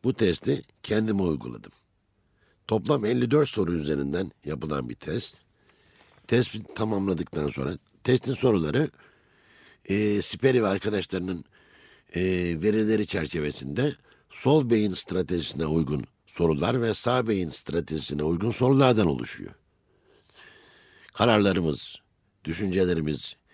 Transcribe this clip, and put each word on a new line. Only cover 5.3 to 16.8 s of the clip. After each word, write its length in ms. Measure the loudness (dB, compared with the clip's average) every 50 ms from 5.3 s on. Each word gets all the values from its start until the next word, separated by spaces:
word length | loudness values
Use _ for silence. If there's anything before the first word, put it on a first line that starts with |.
| -12 -18 _ _ _ _ _ _ _ _ _ _ _ _ _ _ _ _ _
Tespit 480 | 2 2 2 2 0 -4 -10 -14 -12 -6
tamamladıktan 760 | -4 -2 -2 0 0 0 0 0 -2 -4 -6 -4 -4 -4 -2
sonra 280 | -2 -4 -4 -6 -6 -8 -14 _ _ _ _
testin 300 | 2 2 2 2 -2 -2
soruları, 560 | 2 2 4 4 4 2 2 0 0 0 -2 -4 _ -20 _ _ _ _ _ _ _ _ _ _ -20 -20 -20 -20 _ _
e, 360 | -2 0 0 2 2 0 0
Siperi 420 | -2 -2 -4 2 2 4 4 4 4
ve 40 |
arkadaşlarının, 800 | 2 0 0 0 -2 -2 -2 -2 -2 -4 -4 -4 -4 -6 -8 -10 -16 _ _ _ _ _ -20 -20 -20 -20 _ _ _ -4
e, 60 | -2 0 0 0 0 0 -2 -2 0
verileri 460 | 0 2 2 2 2 2 2 0 0
çerçevesinde 880 | -2 -2 -4 -4 -2 -4 -2 -2 -2 -4 -6 -8 -6 -2 0 0 -2 -2 -6 _ _ -20 _ _ _
sol 400 | -12 -2 2 4 4 4 4 4
beyin 220 | 2 2 2 2
stratejisine 760 | 0 -4 -4 -2 -2 -2 -2 0 -2 -2 -2 -4 -4 -4 -2
uygun 400 | 0 2 0 2 0 -2 -4 -6 -10 _ _ _
sorular 540 | -14 -2 0 2 2 2 2 0 0 0 0